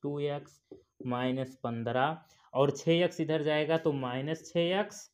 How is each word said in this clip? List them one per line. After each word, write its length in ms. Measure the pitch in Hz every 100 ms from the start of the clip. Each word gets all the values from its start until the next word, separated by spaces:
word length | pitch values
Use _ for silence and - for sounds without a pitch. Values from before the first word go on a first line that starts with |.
टू 160 | 143 147
एक्स 400 | 143 143 - - - - _ - 127
माइनस 480 | 123 127 131 131 -
पन्द्रह, 540 | 120 117 117 127 143 165 - _ _
और 180 | 127 143
छः 300 | 143 165 170
एक्स 180 | 175 170
इधर 220 | 156 156
जाएगा 340 | 147 151 151 160
तो 120 | 160
माइनस 500 | 139 127 127 147 160 -
छः 340 | 170 170 190
एक्स 300 | 208 - -